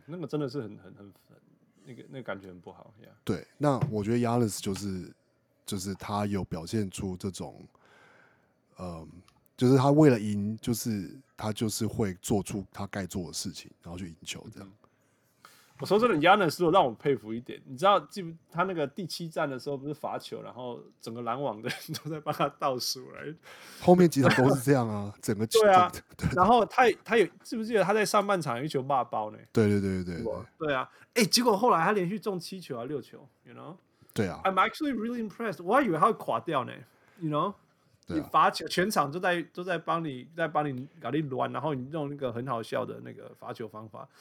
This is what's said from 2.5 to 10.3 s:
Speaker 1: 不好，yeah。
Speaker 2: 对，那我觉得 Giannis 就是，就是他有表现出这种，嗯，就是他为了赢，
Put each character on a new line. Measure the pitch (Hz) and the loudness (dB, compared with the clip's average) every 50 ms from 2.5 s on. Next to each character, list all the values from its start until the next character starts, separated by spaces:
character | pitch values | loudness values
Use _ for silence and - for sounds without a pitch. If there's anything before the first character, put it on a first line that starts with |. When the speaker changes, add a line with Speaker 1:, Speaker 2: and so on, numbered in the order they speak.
| 90 90 | -18 -18
Speaker 1:
不 | 85 92 | -18 -20
好， | 87 - - - _ _ | -20 -20 -20 -20 _ _
yeah。 | - - - _ - | -20 -20 -20 _ -6
Speaker 2:
对， | - 98 78 - _ _ - | -6 -6 -6 -6 _ _ -2
那 | 143 147 135 107 - - | 0 0 2 2 -2 -2
我 | 107 107 98 | -2 -4 0
觉 | 107 | 0
得 | 120 | 0
Giannis | 120 120 117 120 120 117 104 - - | 0 2 2 2 2 2 0 0 -4
就 | - 104 95 | -6 -6 -6
是， | 90 104 98 95 90 87 85 - _ _ _ _ _ _ _ _ _ _ | -4 -6 -6 -6 -8 -10 -12 -18 _ _ _ _ _ _ _ _ _ _
就 | - 107 | -8 -8
是 | 95 87 101 92 | -6 -6 -6 -8
他 | - - - 104 104 104 | -8 -8 -4 -2 -2 -2
有 | 104 101 95 85 | 0 -2 -2 -4
表 | - 90 82 82 | -4 -8 -10 -8
现 | - 113 110 104 92 | -4 -2 -2 -2 -4
出 | - - 104 95 90 | -6 -6 -6 -6 -6
这 | 90 - 98 | -6 -8 -8
种， | 90 - 80 69 - - - - _ _ _ _ _ _ _ _ _ _ _ _ _ _ _ _ _ _ _ _ _ - | -8 -8 -12 -12 -12 -18 -20 -20 _ _ _ _ _ _ _ _ _ _ _ _ _ _ _ _ _ _ _ _ _ -12
嗯， | 92 87 85 80 80 78 82 90 - _ _ _ _ _ _ | -12 -10 -10 -12 -14 -16 -20 -20 -20 _ _ _ _ _ _
就 | - 127 123 | 0 4 6
是 | 135 | 6
他 | 131 131 143 | 6 6 6
为 | 147 151 156 143 | 6 8 8 8
了 | 120 107 | 8 6
赢， | 107 107 | 0 -2